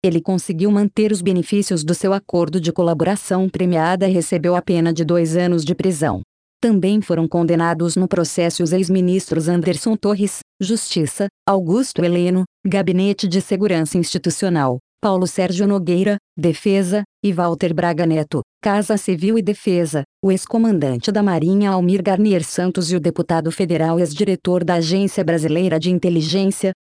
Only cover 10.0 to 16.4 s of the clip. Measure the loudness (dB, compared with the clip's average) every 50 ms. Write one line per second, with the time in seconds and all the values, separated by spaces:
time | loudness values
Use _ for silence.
10 | 0 -2 0 0 0 -2 -4 -8 -16 _ _ _ -4 -4 -2 -4 -4 -4 -2 -2
11 | -2 -2 -2 -4 -6 -6 _ _ _ 0 0 0 0 0 0 0 0 -2 -2 -2
12 | 0 0 2 2 2 2 2 0 -2 -2 _ _ _ -2 0 0 0 2 2 2
13 | 2 0 0 0 -2 0 0 -2 0 0 -2 0 0 0 2 0 0 0 0 -2
14 | -2 0 -4 -2 -2 -2 -2 -2 -2 0 0 2 2 0 0 -2 _ _ _ _
15 | -2 0 2 2 0 0 0 -2 -2 -2 0 0 0 0 0 0 0 0 0 2
16 | 2 0 -2 -2 _ _ _ -2